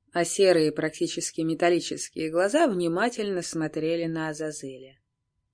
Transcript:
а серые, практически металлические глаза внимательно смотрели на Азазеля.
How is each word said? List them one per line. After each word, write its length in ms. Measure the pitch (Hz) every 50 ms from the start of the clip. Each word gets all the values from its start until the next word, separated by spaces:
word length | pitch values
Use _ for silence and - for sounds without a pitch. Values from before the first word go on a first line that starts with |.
| _ _ -
а 120 | 175 170
серые, 480 | 170 - - 196 185 175 165 156 151 151
практически 680 | - 156 156 156 - 175 165 - 170 170 - - -
металлические 920 | 160 160 160 156 175 175 175 165 160 - - - - - - - 160 156
глаза 360 | 160 170 185 202 233 311 339
внимательно 760 | 277 196 180 175 165 165 185 220 247 240 - 214 202 190 175 170
смотрели 640 | - - 165 156 156 156 156 156 160 170 170 165
на 220 | 165 160 165 160 160
Азазеля. 680 | 151 147 156 151 151 - - 135 131 127 131 131 135 _ _ _ _ _ _ _ _ _ _ _